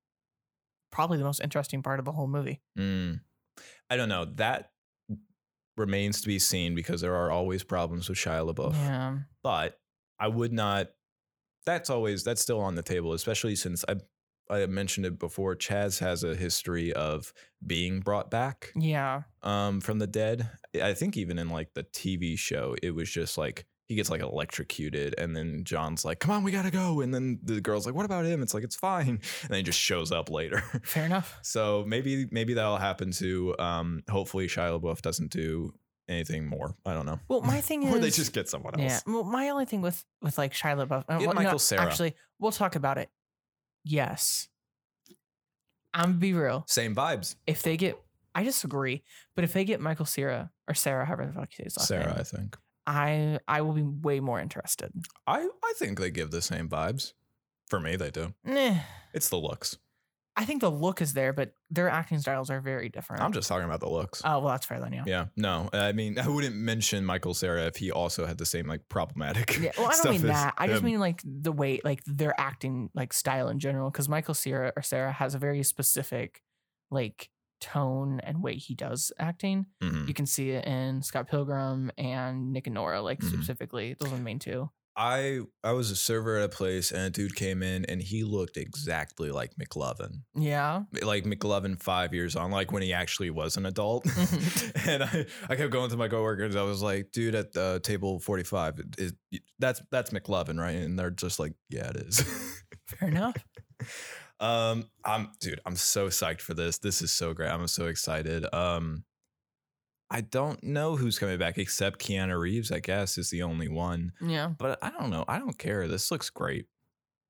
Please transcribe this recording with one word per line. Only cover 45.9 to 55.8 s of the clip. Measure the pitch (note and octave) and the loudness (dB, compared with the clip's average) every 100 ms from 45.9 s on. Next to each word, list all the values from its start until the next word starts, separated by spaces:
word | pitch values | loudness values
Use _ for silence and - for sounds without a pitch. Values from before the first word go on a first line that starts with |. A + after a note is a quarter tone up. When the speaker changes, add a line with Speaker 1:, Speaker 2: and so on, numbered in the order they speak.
Speaker 1:
I'm | E3+ F3 F3 | 4 4 6
be | F#3+ | 4
real. | E3+ C3+ C3 - | 4 4 2 2
Speaker 2:
Same | A#2+ A2+ G#2+ | 2 4 2
vibes. | D#3 A#2+ - - - | 2 0 -2 -4 -2
Speaker 1:
If | D#3 | 0
they | E3 D#3+ | 2 2
get, | F#3+ - _ _ _ | 2 0 _ _ _
I | E3+ | -2
disagree, | A#3+ - C3+ C#3 C3 C#3 - - - - | 2 0 0 0 0 -2 -8 -20 -6 0
but | |
if | E3+ | 2
they | F#3+ G3 | 2 2
get | G#3+ | 2
Michael | D#3 D#3 D#3 | 0 0 0
Cera, | - C3+ B2 - - - | 0 0 -2 -4 -10 -4
or | |
Cera, | D3 C#3+ C3 C#3+ | 0 2 2 0
however | E3 C#3 | -2 -4
the | |
fuck | D#3+ - | -6 -8
you | - | -10
say | - | -8
his | - | -2
last | - | 0
Speaker 2:
Cera, | D#2+ D#2+ | 2 2
Speaker 1:
name, | E2 | 0
Speaker 2:
I | |
think. | - - G2+ - _ _ D3 | -4 -6 -6 -10 _ _ 0
Speaker 1:
I, | D3 D3 D3+ D3+ D3+ - | 2 4 4 2 0 0
I | D3+ | 2
will | D#3 | 2
be | D3+ | 2
way | C#3+ D3 D3+ C#3 | 2 0 0 2
more | C3+ G#2+ | 2 0
interested. | - - - - - F3 E3 - B2+ | -2 -6 -4 -4 -4 -8 -10 -6 0
Speaker 2:
I, | B3+ F4+ - | 0 0 -2
I | A#4 | -2
think | A4 | 0